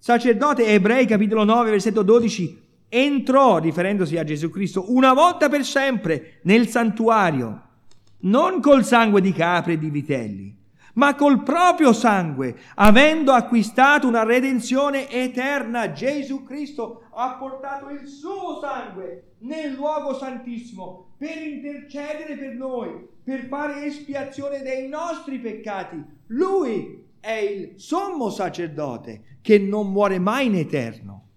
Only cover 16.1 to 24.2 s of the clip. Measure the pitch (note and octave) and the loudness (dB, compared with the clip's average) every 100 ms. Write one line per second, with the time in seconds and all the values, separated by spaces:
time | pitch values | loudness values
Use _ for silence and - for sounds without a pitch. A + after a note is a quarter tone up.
16.1 | D4 C#4 C4+ - C#4 D4 - A3+ - _ | -4 -6 -10 -12 -14 -12 -10 -12 -12 _
17.1 | - B3+ B3+ C4+ C4 C4+ C#4 C#4+ C#4+ C#4 | -8 -8 -8 -14 -12 -12 -12 -14 -16 -16
18.1 | - D#4+ G4+ F4+ C#4+ C#4+ B3+ A#3 F#3 F3+ | -18 -14 -12 -10 -10 -10 -10 -12 -14 -16
19.1 | - _ _ A3+ D#4 D4+ C4 D4 D4+ C#4 | -16 _ _ -14 -10 -10 -6 -6 -4 -6
20.1 | C4 C4+ B3 A#3+ A#3 - F#3+ F3+ - - | -8 -10 -12 -12 -14 -14 -16 -18 -18 -20
21.1 | - D4+ D#4+ D#4 C#4 C#4+ C#4+ - C#4 D4 | -16 -14 -12 -12 -12 -12 -14 -14 -14 -12
22.1 | D4+ D#4 C#4 C4+ A#3 C4 B3 F#3+ - - | -12 -12 -12 -12 -12 -10 -8 -10 -12 -20
23.1 | - - C4 - C#4 D4 C#4+ D4 C#4+ - | -18 -10 -10 -8 -8 -8 -8 -10 -10 -10
24.1 | C#4 | -10